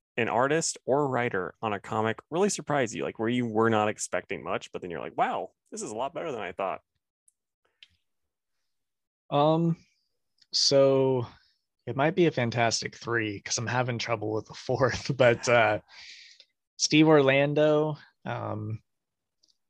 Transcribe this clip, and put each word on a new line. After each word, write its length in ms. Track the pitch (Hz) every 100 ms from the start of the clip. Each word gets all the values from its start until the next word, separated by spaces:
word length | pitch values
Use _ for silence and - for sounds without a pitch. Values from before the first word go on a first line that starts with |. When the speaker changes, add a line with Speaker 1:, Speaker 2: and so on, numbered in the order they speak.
| _ -
Speaker 1:
an 120 | 110
artist 500 | 107 135 156 160 - -
or 220 | 135 143
writer 460 | 127 120 98 90 -
on 100 | 113
a 60 | 98
comic 400 | - 110 110 113 _
really 200 | 160 202
surprised 440 | - 151 147 117
you, 100 | 90
like, 140 | 69 -
where 100 | 113
you 160 | 123 120
were 240 | 107 113
not 180 | 110 107
expecting 540 | 104 - 92 - 92
much, 280 | 71 107 -
but 100 | -
then 80 | 92
you're 100 | 80
like, 160 | 58 135
"Wow, 340 | 233 160 92 _ _
this 120 | 220
is 80 | 185
a 40 | 107
lot 180 | 135
better 180 | 147 165
than 80 | 120
I 100 | 92
thought." 300 | - 95 80 _ _ _ _ _ _ _ _ _ _ - _ _ _ _ _ _ _ _ _ _ _ _ _ _
Speaker 2:
Um, 460 | 143 151 160 170 165 _ _ _ _ _ _ _
so 720 | - - 139 139 135 131 131 117 - _ _ _ _ -
it 100 | 120
might 180 | 151 190
be 100 | 165
a 40 |
Fantastic 640 | 143 120 110 117 110 - -
Three, 440 | 113 117 107 98
'cause 180 | - -
I'm 80 | 110
having 320 | 123 123 117
trouble 340 | - 113 107
with 140 | 107 -
the 80 |
fourth, 580 | - - 123 131 - -
<laughs> 40 | 131
but, 320 | 127 117 -
uh, 320 | 120 107 107 _ - - - - - _ _ _ -
Steve 300 | - 151 156
Orlando, 880 | 151 135 135 143 147 151 151 156 147 - _
um, 580 | - 120 110 107 107 110 _ _ _ _ _ _ _ _